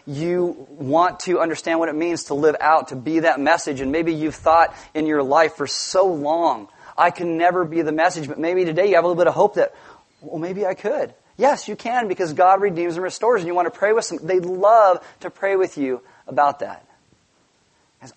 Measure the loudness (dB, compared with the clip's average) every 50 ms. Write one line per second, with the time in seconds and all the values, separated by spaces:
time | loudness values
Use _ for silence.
0 | -14 -10 -8 -6 -4 -2 -2 0 -2 -2 -4 -8 -16 -20 -14 -10 -4 0 2 2
1 | 2 2 -2 -6 -4 -2 0 0 0 -2 -2 -6 -4 -4 -2 -2 -2 -2 -2 -2
2 | -2 -2 -4 -4 -6 -6 -4 0 2 2 2 2 2 2 2 2 0 -4 -10 -8
3 | -6 -2 -2 0 2 2 0 2 2 2 2 2 0 -6 -6 -6 -4 -2 -2 -2
4 | -2 -2 -2 -4 -4 -6 -6 -2 2 4 4 4 4 2 0 -10 -16 -10 -6 -4
5 | -2 0 0 0 0 2 4 2 2 2 0 -6 -8 -6 -6 -8 -6 -2 2 2
6 | 2 2 0 -2 -2 -2 -2 0 0 0 -2 -4 -8 -18 _ _ -20 -8 -2 2
7 | 2 2 0 -2 -4 -4 -2 0 2 2 2 0 -2 -2 -2 -2 -2 -2 0 0
8 | 0 0 0 -2 -8 -8 -6 -4 -4 -2 0 0 0 0 0 0 2 4 4 4
9 | 4 2 2 2 2 2 2 2 2 2 2 0 0 0 -2 -10 -20 -20 -20 -20
10 | _ _ _ _ -18 -12 -10 -8 -8 -8 -6 -4 -4 -4 -4 -4 -6 -6 -4 -4
11 | -6 -8 -10 _ _ _ _ 0 0 0 0 0 -4 -10 -12 -8 -6 -4 -2 -2
12 | -2 -2 -2 -4 -4 -2 2 4 4 6 6 4 2 0 -2 -2 -4 -4 -4 -6
13 | -6 -8 -6 -2 0 0 0 0 0 -2 -2 -2 -2 -2 -2 0 0 2 2 2
14 | -2 -4 -8 -8 -4 -2 0 0 0 -2 -2 2 4 6 6 8 6 6 4 2
15 | -2 -16 -20 -16 -16 -16 -10 -6 -4 0 0 0 0 -2 -2 -4 -4 -4 -4 -6
16 | -8 _ _ _ _ -6 0 2 2 2 2 -2 -8 -12 -12 -16 _ _ _ _
17 | _ _ _ _ _ _ _ _ _ _ _ _ _ _ _ _ _ _ _ _
18 | -20 -20 -14